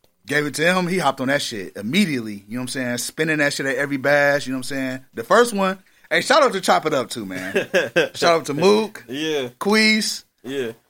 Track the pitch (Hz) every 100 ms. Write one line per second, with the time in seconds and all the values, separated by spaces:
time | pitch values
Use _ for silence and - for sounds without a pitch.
0 | _ _ - 143 147 139 165 185 175 185
1 | 143 131 131 143 - 110 85 - 104 175
2 | 190 131 110 101 101 123 127 135 123 120
3 | - - 160 151 143 143 135 127 143 139
4 | 143 147 143 143 131 131 127 135 131 127
5 | - 110 117 208 240 202 190 190 _ _
6 | - 165 170 294 254 190 - 180 156 143
7 | 110 120 98 90 92 180 143 185 123 175
8 | 147 - 175 165 143 147 185 214 208 -
9 | - 135 156 147 123 - 196 214 220 214
10 | 208 - _ _ 120 135 117 117